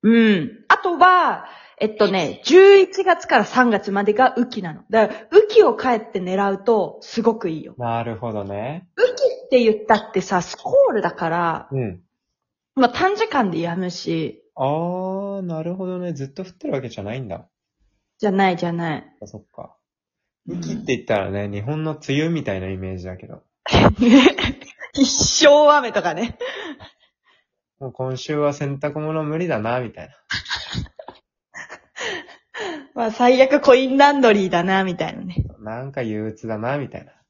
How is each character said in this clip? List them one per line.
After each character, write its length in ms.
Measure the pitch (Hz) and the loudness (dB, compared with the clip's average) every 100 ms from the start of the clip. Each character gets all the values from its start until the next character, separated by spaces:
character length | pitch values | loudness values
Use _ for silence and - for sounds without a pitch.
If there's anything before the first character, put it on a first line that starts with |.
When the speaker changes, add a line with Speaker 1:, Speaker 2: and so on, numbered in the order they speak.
Speaker 1:
う 80 | 208 | 4
ん。 540 | 233 226 190 143 - _ | 4 4 2 -2 -10 _
あ 120 | - | 0
と 200 | 370 330 | 0 4
は、 480 | 359 370 294 185 - - - _ | 4 6 2 -2 -10 -20 -20 _
え 60 | 214 | -6
っ 100 | 220 | 0
と 120 | 202 | 0
ね、 340 | 190 147 - | 2 -4 -6
十 340 | - 339 392 392 | 6 8 10 8
一 260 | 381 - | 6 0
月 240 | 370 349 - | 0 0 2
か 100 | 277 | 0
ら 60 | |
三 260 | 196 247 247 | 2 2 2
月 220 | 202 202 | 2 -2
ま 100 | 196 | -2
で 120 | 202 | 0
が 200 | 214 254 - | 2 2 2
雨 120 | 240 | -4
季 140 | 214 | -4
な 100 | 175 | -10
の。 100 | 151 _ | -12 _
だ 160 | 226 214 | 2 2
か 80 | |
ら、 60 | - - | -2 4
雨 120 | 370 453 | 4 6
季 160 | 480 | 6
を 140 | 339 - | 6 4
帰 120 | 262 | -2
っ 120 | 226 226 | -2 -4
て 100 | 196 | -8
狙 300 | 180 190 202 | -4 -2 0
う 140 | 196 | -2
と、 340 | 196 226 170 - | 0 0 0 -8
す 200 | - - | -10 -2
ご 140 | 226 220 | 0 0
く 140 | 185 | -6
い 100 | 160 | -8
い 40 | |
よ。 120 | - - | -12 -8
Speaker 2:
な 240 | 120 117 | -6 -4
る 140 | 117 104 | -6 -8
ほ 160 | 120 | -8
ど 100 | 110 | -8
ね。 460 | 98 101 117 165 _ - | -8 -8 -8 -10 _ 0
Speaker 1:
雨 100 | 494 | 0
季 60 | 494 523 - - | 2 -4 -4 0
っ 20 | |
て 140 | 254 | 2
言 220 | 226 214 | 2 0
っ 20 | - | 2
た 80 | 208 - | 0 0
っ 20 | |
て 100 | 190 | -8
さ、 220 | - 185 | -2 -4
ス 140 | - - | -4 -12
コ 180 | - 554 539 | 0 2 4
ー 40 | |
ル 80 | 233 | 2
だ 100 | 180 | -4
か 160 | - 165 | -4 -4
ら、 400 | 170 170 156 - | -2 -2 -4 -8
Speaker 2:
う 100 | 135 | -6
ん。 220 | 113 87 _ _ _ _ _ _ _ | -6 -8 _ _ _ _ _ _ _
Speaker 1:
ま 140 | - 247 | 0 0
あ、 20 | |
短 240 | - 370 | 2 -2
時 140 | 415 440 | 0 -2
間 240 | 285 202 | -2 -2
で 60 | 165 | -4
止 180 | 170 175 | -6 -6
む 140 | 180 | -6
し。 520 | 175 165 165 143 - _ - | -8 -6 -4 -6 -10 _ -6
Speaker 2:
あ 80 | |
ー、 800 | 135 151 175 180 185 190 202 196 | -4 -2 -4 -6 -6 -8 -8 -8
な 200 | 180 160 | -8 -8
る 140 | 165 185 | -8 -8
ほ 100 | 185 | -8
ど 140 | 180 | -8
ね。 120 | 180 | -8
ず 100 | 139 | -8
っ 60 | 135 | -10
と 120 | - | -12
降 40 | 180 | -16
っ 20 | |
て 160 | _ 302 | _ -8
る 80 | |
わ 60 | 139 | -8
け 80 | 123 | -8
じ 120 | 110 | -12
ゃ 40 | |
な 100 | 101 | -12
い 60 | 127 | -10
ん 80 | 117 | -10
だ。 180 | 82 - _ _ _ _ _ _ _ | -14 -16 _ _ _ _ _ _ _
Speaker 1:
じ 80 | 208 | -2
ゃ 60 | |
な 180 | 196 190 | 2 0
い、 60 | 170 | 0
じ 100 | 175 | -4
ゃ 60 | |
な 240 | 170 165 147 | -4 -6 -8
い。 100 | - _ | -12 _
Speaker 2:
あ、 60 | 98 | -20
そ 100 | 101 | -20
っ 60 | _ | _
か。 220 | - - _ _ _ _ _ _ _ - | -20 -20 _ _ _ _ _ _ _ -14
Speaker 1:
う 60 | |
ん。 20 | 90 | -10
Speaker 2:
雨 80 | |
季 80 | 82 | -8
っ 60 | 80 | -8
て 180 | - 123 | -6 -6
言 80 | |
っ 20 | - | -4
た 140 | 107 | -4
ら 100 | 95 | -4
ね、 180 | 98 101 | -6 -8
日 160 | 101 | -8
本 200 | 110 156 | -8 -6
の 80 | 156 | -6
梅 80 | 147 - 139 | -8 -6 -4
雨 80 | 160 | -2
み 120 | 165 | -4
た 140 | 110 95 | -6 -6
い 40 | |
な 80 | 92 | -8
イ 80 | 95 | -8
メ 180 | 95 | -10
ー 20 | 95 | -10
ジ 80 | |
だ 120 | 90 92 | -12 -16
け 120 | - | -18
ど。 160 | - _ _ - | -20 _ _ 0
Speaker 1:
<laughs> 40 | 185 - 214 240 262 254 - - - - _ - | 4 4 4 6 8 6 2 -6 -8 -18 _ -10
一 120 | 277 269 | -2 0
生 640 | - - - 302 285 294 294 | 0 -2 4 6 8 6 4
雨 160 | 240 | 2
と 100 | 208 | -2
か 120 | 175 | -2
ね。 240 | 160 240 - 508 480 349 285 - _ _ _ _ _ _ _ _ _ | -4 -8 -8 -10 -10 -14 -16 -20 _ _ _ _ _ _ _ _ _
Speaker 2:
も 120 | 131 | -14
う 20 | |
今 240 | - 131 131 | -8 -8 -8
週 200 | - 151 | -6 -2
は 160 | 147 | -2
洗 240 | 143 139 139 | -2 -6 -6
濯 200 | 147 151 | -6 -6
物 240 | 151 160 | -6 -4
無 160 | 151 156 | -4 -4
理 80 | 175 | -4
だ 140 | 120 | -4
な、 180 | 110 127 | -2 -4
み 120 | 117 | -6
た 100 | 95 | -12
い 60 | 73 | -20
な。 60 | |
Speaker 1:
<laughs> 60 | _ _ - - - - - - - - _ _ _ _ - - - _ - 480 359 - - _ - 403 311 277 | _ _ -12 -8 -12 -8 -10 -10 -16 -20 _ _ _ _ -20 -18 -20 _ -12 -10 -10 -14 -20 _ -12 -10 -10 -12
ま 100 | - | -6
あ、 80 | 226 | -6
最 280 | 220 247 262 | 2 4 6
悪 180 | 269 285 | 6 4
コ 160 | 277 254 | 6 6
イ 100 | 262 | 4
ン 100 | 269 | 4
ラ 160 | 285 | 4
ン 80 | 285 | 6
ド 120 | 247 | 4
リ 160 | 208 190 | 4 2
ー 20 | |
だ 140 | 175 | -2
な、 180 | 175 190 | 0 0
み 140 | 190 175 | -2 -4
た 120 | 160 | -8
い 80 | - | -8
な 60 | |
ね。 220 | 185 - - - | -8 -6 -8 -10
Speaker 2:
な 240 | 107 113 | -14 -12
ん 80 | 135 | -10
か 100 | 135 | -8
憂 240 | 117 107 110 | -6 -6 -8
鬱 220 | 107 113 | -10 -10
だ 100 | 107 | -8
な、 200 | 117 143 | -6 -6
み 100 | 131 | -8
た 100 | 87 | -14
い 60 | |
な。 80 | - _ | -20 _